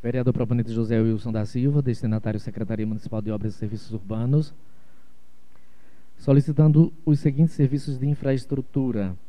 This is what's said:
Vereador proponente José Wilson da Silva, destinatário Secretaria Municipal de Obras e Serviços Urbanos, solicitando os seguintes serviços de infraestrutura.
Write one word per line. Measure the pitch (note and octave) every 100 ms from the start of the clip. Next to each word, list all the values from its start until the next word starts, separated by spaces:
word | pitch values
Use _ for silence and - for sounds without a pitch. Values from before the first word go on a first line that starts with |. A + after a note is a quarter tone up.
Vereador | A#2 B2+ B2+
proponente | A#2+ A2+ A#2+ A2+
José | A2+ A2+ A#2
Wilson | A2+ A2 A2+
da | A2
Silva, | G#2+ B2+ C3+ D3
destinatário | C3 A2 A2+ A2 A2 G#2+
Secretaria | - A2 G#2 A2 G#2+
Municipal | A2 - A2
de | G#2+
Obras | G#2+ G#2+ F#2+
e |
Serviços | G#2+ G#2+ -
Urbanos, | A2 G2 A2 A#2+ D3 D3+ - - - - - - - - - - - - - - - - -
solicitando | - C#3 C#3+ D3 D#3 D3 E3 -
os | - D3
seguintes | D3+ C#3 D#3+ -
serviços | C3+ C#3 C#3 C3
de | C#3
infraestrutura. | D3 C3+ C3+ - C3+ - C#3+ C3 G#2 G2 F#2